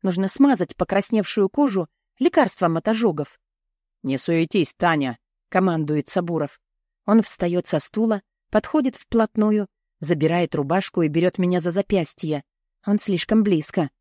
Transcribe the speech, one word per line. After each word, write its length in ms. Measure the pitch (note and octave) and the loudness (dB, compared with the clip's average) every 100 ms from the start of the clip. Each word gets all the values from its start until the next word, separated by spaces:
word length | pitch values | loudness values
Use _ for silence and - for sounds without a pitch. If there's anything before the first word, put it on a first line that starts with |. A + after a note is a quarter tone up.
Нужно 260 | F#3+ F3+ F#3+ | -2 -2 -4
смазать 480 | - C#4 C4 F3+ - | 2 4 4 -2 -4
покрасневшую 720 | - G3 - A3 F#3+ - G3 | -2 -2 0 -2 -2 0 0
кожу 380 | - C#4+ F#3+ D#3+ _ _ _ | 2 0 0 -6 _ _ _
лекарством 580 | C4 - A#3 - F3 E3 | 0 2 0 0 -2 0
от 100 | - | -2
ожогов. 520 | A3 A3+ D3+ C#3+ _ _ _ _ _ _ _ | 0 0 0 -8 _ _ _ _ _ _ _
"Не 140 | C3+ C3+ | -6 -4
суетись, 560 | - E3 E3 G3+ D3+ - | 0 0 2 0 -2 0
Таня", 420 | F3 D#3 C3+ A#2 _ _ _ | 0 2 -2 -6 _ _ _
командует 580 | F#3+ F#3 E3 D3 D3+ - | 0 0 0 -2 -2 -2
Сабуров. 520 | F#3+ F3 E3 D3 - _ _ _ _ - | -4 -2 -4 -4 -10 _ _ _ _ 2
Он 160 | A3 | 2
встаёт 460 | - - F3 F3 - | 2 -4 -2 -2 -2
со 120 | D#3 | -4
стула, 420 | - - A3+ G#3 _ _ _ | -4 -2 -2 -2 _ _ _
подходит 460 | G#3+ - D#4 C4 - | -2 0 0 0 -4
вплотную, 720 | - A3+ G#3+ - G#3+ G#3+ G3 _ _ _ | -4 0 0 2 2 2 -2 _ _ _
забирает 560 | D3+ E3 D#3 E3+ E3+ E3 | -2 0 2 2 0 -2
рубашку 460 | C#3 F3+ - - | 0 -2 -2 -2
и 60 | D#3 | 0
берёт 300 | D3+ F3 - | 2 0 0
меня 220 | F3+ F3+ | 0 0
за 120 | E3+ | -2
запястье. 720 | F3 G3+ G3 D#3 - D#3 D3 - _ _ _ - | -2 0 -2 -2 -8 -6 -6 -8 _ _ _ -2
Он 140 | G#3 | -2
слишком 440 | - F3+ - A3 | 0 -4 0 0
близко. 460 | G#3 E3 - - D3+ _ | 2 0 0 -4 -4 _